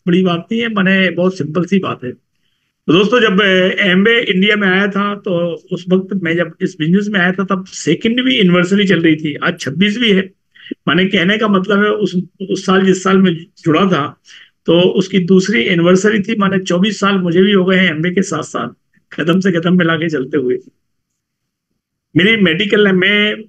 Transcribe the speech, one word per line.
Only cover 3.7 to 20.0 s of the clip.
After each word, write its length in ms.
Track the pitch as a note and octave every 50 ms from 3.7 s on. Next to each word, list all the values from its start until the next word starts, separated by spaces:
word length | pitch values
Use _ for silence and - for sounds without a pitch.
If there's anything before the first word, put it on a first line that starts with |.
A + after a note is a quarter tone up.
| G#3+ F#3+ G3+ F#3+ F3
Amway 240 | F#3 G3+ A3+ A#3 A#3 - -
इंडिया 280 | G3 F#3 F#3+ G#3+ G#3+
में 120 | G#3 G#3 F#3+
आया 180 | F#3 F#3+ G3+
था 280 | G3+ F#3+ G3 G3+ G3+ G3+
तो 160 | G3+ - G#3 F3+ E3+ F3 F3 E3 D#3 - - F3+
उस 120 | E3+ E3+ F#3
वक्त 260 | F3+ F#3+ F#3+ - G#3+ F#3+ F3
मैं 140 | D#3+ E3
जब 180 | E3+ E3+ D#3+ - -
इस 160 | F#3 F3+ - -
business 280 | D3+ D#3 F3 G3+ G#3 G#3
में 120 | G#3+ G3
आया 120 | F3 F3+ F#3
था 120 | F#3 G3
तब 200 | F#3 G3 F#3 F#3+
second 580 | - - - - - E3 - - A3+ A#3 B3 B3+
भी 140 | C4 C4
anniversary 500 | B3+ G3+ F3+ F3 F3+ F3 F3 G3 G3+ G#3
चल 160 | F#3 F#3+ E3 E3
रही 140 | D#3+ D#3
थी, 180 | D#3 D#3 D#3 C#3
आज 260 | - C3 D#3+ F3+ -
छब्बीस 380 | - - C#3+ D#3+ G3 G#3 G#3 A#3+
भी 140 | B3 A3+ F#3+
है। 180 | F#3+ G3 F#3+ - _ _ _ _ _ - - - - _ -
माने 160 | C#3+ F3 F#3
कहने 340 | F#3 G3+ G3 E3 F#3 G#3 G#3+
का 100 | A3 G#3+
मतलब 360 | G3+ F#3 F#3 G3+ G#3 G3 G#3
है 60 | G#3
उस, 240 | G#3 G#3 G#3 F3 F3 F3+ - - _ - G3 F#3
उस 140 | G3 - -
साल 180 | - F#3+ F#3+ G3
जिस 180 | F#3+ F3+ - -
साल 160 | F#3+ F#3+ F#3+
मैं 160 | F#3+ F#3 E3+
जुड़ा 520 | D#3+ - - _ _ - E3 D3+ D#3+ G3
था 340 | G3 F3 D3+ C#3+ - - _ _ _ - - - _ _ _ _
तो 140 | - E3 E3+
उसकी 380 | F3+ F#3+ - G#3 - - - G3
दूसरी 440 | F3 E3+ F#3+ F#3 F#3 - G#3 A#3 A#3
anniversary 560 | - F#3+ E3+ E3 F3 F#3 F#3 F#3+ G#3 A3 G#3+
थी, 160 | F#3+ - A3+ G#3
माने 200 | G3 F#3+ G3 F#3+
चौबीस 420 | F#3+ - F3+ F3 F#3 A3 G3 -
साल 180 | G3+ G3 G3+ F#3+
मुझे 240 | F3+ F3 D#3+ F3+ F#3+
भी 100 | G#3 G#3
हो 120 | F#3+ F3+
गए 120 | F#3 F#3+
हैं 160 | F#3 F#3+ F3+ D#3
Amway 200 | D3+ D#3+ F3+ F3+
के 80 | G3 F#3+
साथ 200 | - E3 D3+ -
साथ, 260 | - - B2 A#2 A#2 - _ _ _ _ _ _ _ -
कदम 280 | - D#3 E3 E3+ F#3+
से 120 | F#3 G3 F3
कदम 260 | E3+ E3 F3 F3+ F3+
मिला 180 | F3 E3 E3
के 120 | D#3